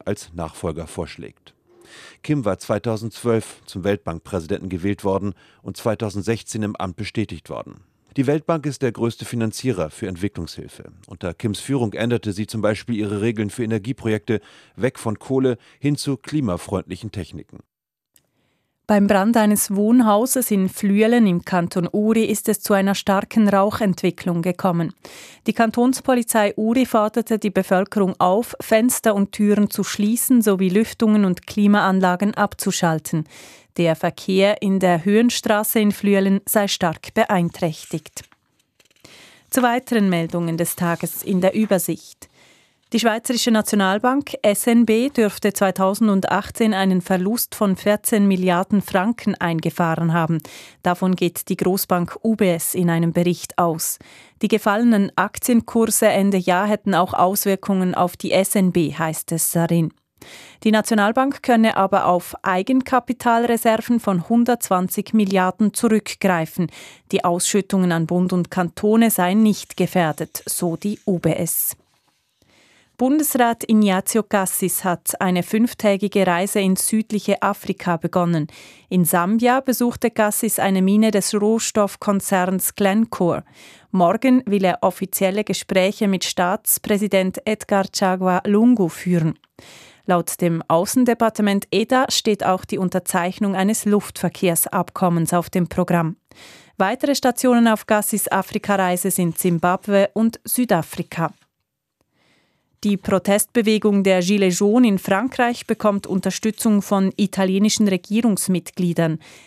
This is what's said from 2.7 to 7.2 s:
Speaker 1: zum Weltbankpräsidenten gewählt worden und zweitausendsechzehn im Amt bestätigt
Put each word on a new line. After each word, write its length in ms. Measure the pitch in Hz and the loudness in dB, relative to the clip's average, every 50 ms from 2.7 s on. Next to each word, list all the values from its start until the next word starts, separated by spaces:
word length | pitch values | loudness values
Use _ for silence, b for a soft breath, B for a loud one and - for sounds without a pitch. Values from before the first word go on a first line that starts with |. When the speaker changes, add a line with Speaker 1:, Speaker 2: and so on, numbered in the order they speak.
| 110 104 - 117 110 104 113 110 - - - 117 113 110 - - - - - | -4 -4 -2 -4 -4 -4 -6 -12 -10 -6 -2 0 0 0 -2 -6 -16 -20 -20
Speaker 1:
zum 180 | - - 98 85 | -14 -10 -4 -2
Weltbankpräsidenten 840 | 101 104 101 - 85 82 82 - - 101 90 80 78 98 - 90 92 | -2 -2 -2 -4 -10 -10 -10 -10 -6 -6 -6 -6 -6 -8 -8 -6 -8
gewählt 360 | 95 87 87 101 101 - - | -8 -4 -4 -4 -4 -2 -2
worden 280 | 98 95 95 98 101 95 b b b b b | -2 -2 -2 -4 -6 -10 b b b b b
und 140 | b 117 107 | b -16 -12
zweitausendsechzehn 880 | - - 117 107 - 113 104 92 104 78 101 113 - - - - 110 107 | -6 -4 -4 -4 -2 -6 -6 -6 -6 -4 -4 -4 -6 -6 -10 -8 -6 -6
im 100 | 101 - | -6 -6
Amt 220 | - 95 92 85 | -6 -8 -10 -8
bestätigt 540 | - 104 - - 117 | -10 -12 -8 -6 -6